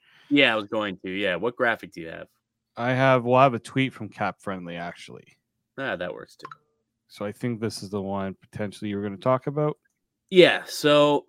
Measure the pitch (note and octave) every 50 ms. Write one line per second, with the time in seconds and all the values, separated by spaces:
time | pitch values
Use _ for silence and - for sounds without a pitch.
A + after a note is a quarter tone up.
0 | _ _ _ _ _ - C#4+ C#3+ C#3 B2 A2+ A2 G2+ G2+ A#2 A2 G#2 G2+ F#2 F#2
1 | - F#2+ F#2 G2 G2+ F#2+ F2+ E2+ G2+ B2 - - B2 A#2 A2 - - F2 - F2
2 | E2 E2 E2 E2+ E2 _ _ _ _ _ _ _ _ _ - A2+ A#2+ B2+ B2+ B2+
3 | C3+ C3+ C3 B2+ A#2 A#2+ B2+ B2+ C#3 C#3 A#2 A2 - - - C3+ C3+ B2 - -
4 | A2 F#2 - - G#2+ F#2+ F2 _ - G#2 F#2+ F#2 F2 E2+ E2+ E2+ E2+ F2 - -
5 | - - B1 - - _ _ _ _ _ _ _ _ _ - C3+ C3+ B2 G2 F2
6 | F2+ F2 - A1 - _ - _ - - - _ _ _ _ _ _ _ _ _
7 | _ _ - - G2+ G#2 G#2 - - A#2+ A#2 G#2 A2+ G#2 - - G#2 F#2+ G2+ G2+
8 | F#2+ G2 G2 G2 F#2+ F#2+ F#2 _ _ _ - - G#2+ G2 - - G#2+ G#2 G2+ G2+
9 | G2+ G#2 G2 F#2 - B2+ C3 C3 - D3 C#3 D3+ D3+ D3+ - _ _ _ _ _
10 | _ _ _ _ _ - F#3+ F3+ E3 B2+ G2+ F#2 - - - - - D3 D3 D3
11 | D3 D3 D3 C#3 -